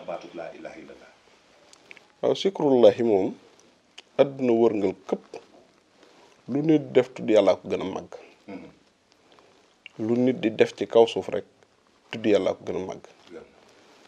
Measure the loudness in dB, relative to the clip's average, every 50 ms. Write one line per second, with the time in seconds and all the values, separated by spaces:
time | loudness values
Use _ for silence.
0 | -12 -12 -12 -12 -14 -16 -16 -14 -14 -14 -16 -16 -18 -18 -18 -18 -20 -20 -20 -20
1 | -20 -20 _ _ _ _ _ _ _ _ _ _ _ _ -20 _ _ _ -20 -20
2 | _ _ _ _ -4 -2 -2 -2 -4 -4 -4 -2 0 2 4 6 6 6 6 4
3 | 0 0 0 0 0 -4 -6 -12 -20 -20 _ _ _ _ _ _ _ _ _ -20
4 | -20 _ _ 0 0 0 0 -2 0 0 2 4 4 2 2 0 -2 -2 -4 -6
5 | -6 -6 -8 -8 -8 _ -20 -20 -20 _ -20 -20 _ _ _ _ _ _ _ _
6 | -20 _ _ -20 -20 _ _ _ _ -8 -6 -2 0 2 2 2 0 2 2 2
7 | 2 2 -6 -8 -2 2 4 4 4 4 2 0 -4 -6 -6 -6 -6 -8 -10 -10
8 | -12 -14 -18 -20 -20 -20 -20 _ _ -18 -18 -18 -18 -20 -20 _ _ _ _ _
9 | _ _ _ _ _ _ _ _ _ _ _ _ _ _ _ _ _ -20 -12 -8
10 | -4 -2 0 0 0 0 0 -2 -4 -4 2 2 0 0 0 -6 -8 2 4 4
11 | 4 4 2 -4 -6 -6 -8 -8 -10 _ _ _ _ _ _ _ _ _ _ _
12 | _ _ -12 -4 2 2 2 2 2 -2 -4 -4 -8 -8 -8 -8 -8 -10 -12 -14
13 | -18 -20 _ _ _ -20 -20 -20 -20 -20 _ _ _ _ _ _ _ _ _ _
14 | -20